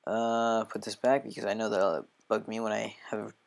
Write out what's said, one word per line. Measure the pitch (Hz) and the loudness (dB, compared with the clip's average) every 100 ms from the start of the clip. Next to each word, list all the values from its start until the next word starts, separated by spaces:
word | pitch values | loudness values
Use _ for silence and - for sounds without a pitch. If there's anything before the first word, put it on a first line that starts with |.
| - | -2
Uh, | 110 117 117 117 113 | 0 2 2 2 2
put | 113 107 | 0 -6
this | 113 - | -6 0
back, | 123 139 | 2 2
because | 120 - 104 | 0 -6 -4
I | |
know | 107 110 | -2 0
that'll | 101 95 80 - _ _ | 2 4 2 -4 _ _
bug | 110 - | -2 0
me | 110 | -4
when | 113 | -2
I | 107 110 - - | -2 -4 -8 -8
have | 107 107 - | -6 -6 -14